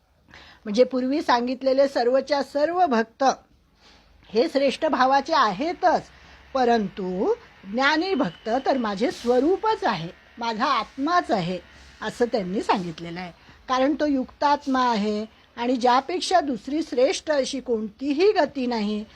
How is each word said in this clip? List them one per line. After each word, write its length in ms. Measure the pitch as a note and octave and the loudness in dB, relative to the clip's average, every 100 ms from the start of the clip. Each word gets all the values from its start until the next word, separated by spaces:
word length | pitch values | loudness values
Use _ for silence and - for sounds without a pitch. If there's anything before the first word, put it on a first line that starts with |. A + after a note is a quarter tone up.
| _ _ _ - - - | _ _ _ -20 -20 -16
म्हणजे 200 | A3 G#3 | -4 2
पूर्वी 380 | B3+ B3+ B3+ D4 | 2 2 -2 -2
सांगितलेले 680 | E4 A#3+ B3 B3+ C4 C4 C#4 | 0 0 0 -2 0 2 2
सर्वच्या 560 | C#4 A#3 C4 C4 C#4+ | 2 2 0 0 -2
सर्व 420 | C4+ C#4+ D4+ F4 F4 | -2 -2 0 2 2
भक्त 380 | A3+ A3+ - C4+ - _ _ _ _ - - _ _ - | 2 -2 0 0 0 _ _ _ _ -20 -20 _ _ -4
हे 180 | A3 E4 | 0 0
श्रेष्ठ 340 | C4+ C#4 - D#4 | 2 0 0 -2
भावाचे 480 | B3+ C4 C#4 C4+ | 2 4 2 2
आहेतच, 680 | D#4 A3+ F#3+ D#4+ - F4+ A#3 - - - - - | 2 2 0 -4 0 2 2 -2 -16 -20 -20 -8
परंतु 800 | C4+ A#3+ A#3 F#3+ - F#3 F3+ D4 A#4 - - F#3+ | 0 2 2 0 -6 -6 -2 -2 -2 -6 -20 -8
ज्ञानी 420 | A3+ C#4 D#4 F#4 | 0 2 2 0
भक्त 360 | F#4+ G3 - A3 B3+ E4+ | -2 -2 -4 -4 -2 0
तर 120 | C4+ | -2
माझे 340 | A3 G3 C4+ | -2 -2 -2
स्वरूपच 720 | - A#3 B3 D4 F#4+ A4 G#4+ | -2 0 2 2 0 0 -2
आहे, 260 | D4 F3+ E3 - - - | -2 -4 -6 -14 -20 -8
माझा 280 | A#3 G#3+ C#4+ | -6 -2 0
आत्माच 680 | B3+ C4+ - D4 F4+ F4 | 0 -2 -6 0 0 2
आहे, 280 | A3 E3+ F3+ - - - - | -2 -2 -6 -10 -20 -20 -10
असं 240 | A3 - A#3 | -10 -2 -2
त्यांनी 360 | A#3+ F3+ G3+ | -2 -4 -4
सांगितलेलं 580 | F#4 C4 F3 D#3+ E3+ E3+ | -2 -2 -2 -10 -12 -12
आहे. 120 | F3+ - - - - | -12 -16 -20 -20 -4
कारण 260 | B3+ C4+ C#4+ | 0 0 0
तो 60 | D4+ | 0
युक्तात्मा 840 | C4+ B3+ - C#4+ C#4+ C#4 C4 B3 | 0 -4 -2 0 0 0 0 2
आहे, 500 | A3 G#3+ G#3 A3 - _ A#3 | 0 -2 -4 -8 -14 _ -6
आणि 160 | A#3+ B3+ | -2 2
ज्यापेक्षा 640 | A#3+ B3+ B3+ F4 - C4 | 4 4 2 -6 0 0
दुसरी 420 | C#4+ A#3 - D4+ | 2 -4 -4 -6
श्रेष्ठ 500 | - A#3+ C4+ F4+ - | -4 0 2 0 -2
अशी 280 | C#4+ B3+ C4 | -2 -2 -6
कोणतीही 720 | C4 A3+ G#3+ - C#4 C#4 G4+ | -4 -4 -4 -6 -4 2 4
गती 340 | G4 D4 C#4+ B3 | 4 0 -2 -4
नाही, 400 | A#3 G#3 G#3+ G#3+ | -2 -2 -4 -8